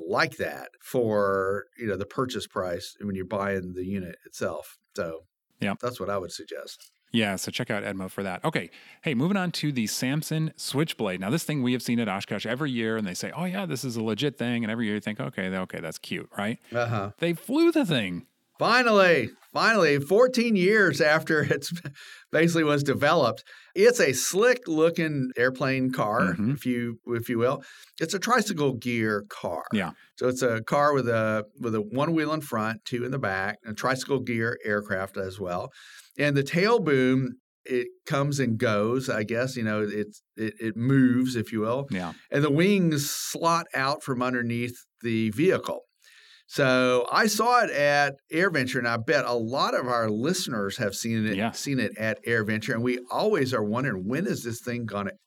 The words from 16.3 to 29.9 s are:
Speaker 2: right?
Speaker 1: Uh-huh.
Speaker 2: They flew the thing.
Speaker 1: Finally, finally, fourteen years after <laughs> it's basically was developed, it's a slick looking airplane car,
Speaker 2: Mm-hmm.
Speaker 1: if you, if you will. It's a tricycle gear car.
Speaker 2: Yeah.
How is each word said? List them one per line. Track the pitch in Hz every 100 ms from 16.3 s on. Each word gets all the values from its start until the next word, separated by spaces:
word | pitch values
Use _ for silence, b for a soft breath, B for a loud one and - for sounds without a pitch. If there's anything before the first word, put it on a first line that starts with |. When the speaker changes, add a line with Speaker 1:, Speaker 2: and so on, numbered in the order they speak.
| -
Speaker 2:
right? | 104 120 -
Speaker 1:
Uh-huh. | 120 117 107 101 -
Speaker 2:
They | 170
flew | 170 - 285 339
the | 320 202
thing. | 131 95 87 - _ _ -
Speaker 1:
Finally, | 170 247 240 208 185 151 110 - _
finally, | 143 196 220 156 143
fourteen | 143 202 254 247 233 202
years | 180 220 180 139
after | 151 156 147 156
<laughs> | 139
it's | 143 - 170 143 - B B B
basically | 151 170 165
was | 151 147
developed, | 143 113 143 165 117 110 - B B
it's | 180 226 160
a | 151
slick | 131 - 180 240 247 -
looking | 156 165 170 160 147 127 120
airplane | 127 127 135 131 131
car, | - 107 117 92
Speaker 2:
Mm-hmm. | 87 107
Speaker 1:
if | 139 127
you, | 120 120 117 -
if | 117 113
you | 117
will. | 123 143 B B B B
It's | 165
a | 196
tricycle | 226 247 214 165 139
gear | 123 123 117 110 104 104
car. | - 95 80 -
Speaker 2:
Yeah. | 107 85